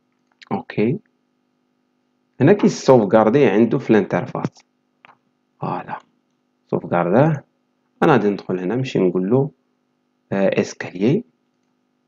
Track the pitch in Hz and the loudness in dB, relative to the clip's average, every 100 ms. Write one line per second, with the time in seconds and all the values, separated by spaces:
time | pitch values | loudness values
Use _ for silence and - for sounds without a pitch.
0 | _ _ _ _ - 104 - - 107 170 | _ _ _ _ -10 -10 -8 -4 -2 -4
1 | - _ _ _ _ _ _ _ _ _ | -10 _ _ _ _ _ _ _ _ _
2 | _ _ _ - 135 202 214 - - 131 | _ _ _ 0 2 4 2 0 4 4
3 | 101 110 107 135 127 98 117 147 - 110 | 4 2 4 2 2 2 0 0 0 0
4 | 95 90 - - - - _ _ _ _ | 0 -4 -6 -6 -8 -10 _ _ _ _
5 | _ _ _ _ _ _ 92 90 - - | _ _ _ _ _ _ -10 -10 -10 -16
6 | - _ _ _ _ _ _ - - 87 | -18 _ _ _ _ _ _ -8 -4 -2
7 | 85 107 151 143 - _ _ _ _ _ | 0 2 2 0 -8 _ _ _ _ _
8 | 170 127 101 98 - 92 90 117 131 120 | 2 2 2 -4 -6 -6 -4 -6 -4 0
9 | 92 90 92 127 151 - _ _ _ _ | 0 0 0 0 -2 -8 _ _ _ _
10 | _ _ _ 98 98 - 98 - - 87 | _ _ _ -2 0 0 -4 -8 -14 -4
11 | 104 185 - _ _ _ _ _ _ _ | -2 -2 -4 _ _ _ _ _ _ _